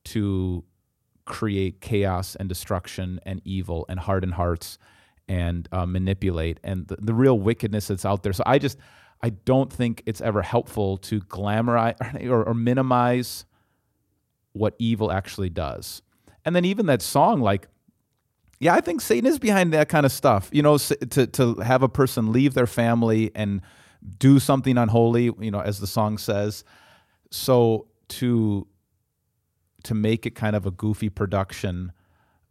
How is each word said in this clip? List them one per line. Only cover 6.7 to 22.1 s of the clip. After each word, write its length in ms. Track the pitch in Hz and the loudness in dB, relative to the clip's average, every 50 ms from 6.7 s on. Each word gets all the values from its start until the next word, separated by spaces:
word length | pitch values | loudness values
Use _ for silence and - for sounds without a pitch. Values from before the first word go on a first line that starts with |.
| 98 92 - - | -6 -6 -6 -8
the, 80 | 98 | -10
the 180 | - 104 107 113 | -8 -4 -2 2
real 240 | 113 131 135 127 107 | 4 6 6 4 4
wickedness 480 | 95 107 117 - - 104 101 107 101 | 2 0 -2 -2 -2 -4 -4 -4 -4
that's 180 | - 101 92 - | -4 -6 -4 -2
out 180 | 98 101 98 - | -2 -2 -2 -2
there. 80 | 104 | -4
So 100 | 95 - - | -2 -2 0
I 140 | - 131 147 | 2 2 2
just, 180 | - 120 - - - _ _ _ _ _ _ - | 2 0 -6 -8 -20 _ _ _ _ _ _ -6
I 80 | - 117 | -6 -6
don't 420 | 107 92 - - 127 131 135 135 | -6 -4 -2 0 2 2 2 -2
think 300 | - - 123 117 113 - - | -2 -4 -4 -4 -4 -6 -6
it's 160 | - 107 - | -8 -8 -4
ever 220 | - 117 104 104 | -4 -2 -2 -2
helpful 540 | 90 - - 117 - - - 113 101 95 95 95 | -2 0 -2 -2 -2 -2 -4 -4 -2 -2 -4 -6
to 220 | - - 113 107 | -6 -6 -6 -6
glamorize 760 | 98 - - 95 101 101 104 110 117 123 120 117 113 117 - - 117 101 147 - - | -6 -8 -10 -6 -4 -2 -2 0 0 2 2 2 2 0 -2 -4 -8 -10 -10 -8 -4
<laughs> 40 | 120 | 0
or, 140 | 127 113 107 | 0 0 0
or 100 | - 117 | 0 -2
minimize 920 | 117 113 120 123 135 131 131 127 123 123 123 123 127 123 - - - - _ _ _ _ _ _ _ _ _ _ _ _ _ _ _ _ _ _ _ _ _ | 0 0 0 0 0 2 2 2 2 2 2 0 0 -2 -6 -10 -14 -16 _ _ _ _ _ _ _ _ _ _ _ _ _ _ _ _ _ _ _ _ _
what 220 | - 101 107 104 - - | -6 -2 -2 -2 -2 -2
evil 340 | 117 113 117 98 110 101 | -2 -2 0 0 0 0
actually 360 | 87 95 95 - - - 98 92 | -2 -2 -4 -6 -6 -6 -6 -4
does. 540 | 85 90 80 69 60 50 - - - - _ _ _ _ _ _ _ _ - | -4 -4 -6 -6 -6 -10 -12 -14 -16 -18 _ _ _ _ _ _ _ _ -4
And 100 | 156 175 | 0 0
then 120 | 180 180 | 2 2
even 180 | 180 196 208 220 | 2 0 0 2
that 140 | 165 139 113 | 2 2 2
song, 400 | - - - 139 151 196 226 156 | 0 0 2 4 4 4 4 4
like, 280 | 120 101 101 98 - _ _ _ _ _ _ _ _ _ _ _ _ _ _ _ _ _ _ - | 2 2 2 0 -2 _ _ _ _ _ _ _ _ _ _ _ _ _ _ _ _ _ _ 0
yeah, 140 | - 165 - | 2 4 4
I 80 | 339 | 4
think 180 | - - 339 277 | 2 0 -4 -4
Satan 240 | - - 220 240 220 | 0 0 0 2 2
is 120 | 269 320 285 | 2 0 2
behind 340 | - 208 208 196 185 170 | 0 2 2 4 2 4
that 160 | 156 151 151 - | 4 2 2 4
kind 160 | - 156 143 | 4 4 4
of 80 | 135 | 4
stuff. 380 | - - - 143 113 98 - - | 2 2 4 4 4 4 0 0
You 80 | - 147 | 0 4
know, 140 | 147 147 151 | 4 6 4
s-, 180 | 143 - - 147 - 147 117 | 4 2 0 -4 -4 -4 -2
to, 160 | - 147 123 | 2 2 2
to 280 | - - - 131 117 113 | 2 2 2 2 2 2
have 280 | - 95 113 131 131 | 0 0 2 2 4
a 60 | 135 127 | 2 2
person 440 | - - 135 113 | 2 2 0 0